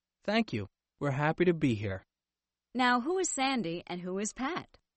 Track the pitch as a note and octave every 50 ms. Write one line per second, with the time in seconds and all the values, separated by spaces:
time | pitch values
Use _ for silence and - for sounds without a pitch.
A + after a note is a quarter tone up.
0 | _ _ _ _ _ - G#3 A3+ B2 - - A2+ G2 - - _ _ _ _ _
1 | - C#3+ C3+ C3 D3 D3+ D#3+ - F3 F3+ F3 D#3+ D3+ C#3 A#2 G#2 G#2+ G#2 F#2+ F#2
2 | - _ _ _ _ _ _ _ _ _ _ _ _ _ - A#3+ B3+ B3 B3 B3
3 | A#3 C#4+ F4+ F#4+ F#4 D#4+ - - C4 C4+ C4+ B3+ G3+ E3 E3 F3 - - F3 F3+
4 | F3 F3+ F3+ F#3+ G#3 G#3 - - B3 C4+ E4+ F4+ - - - _ _ _ _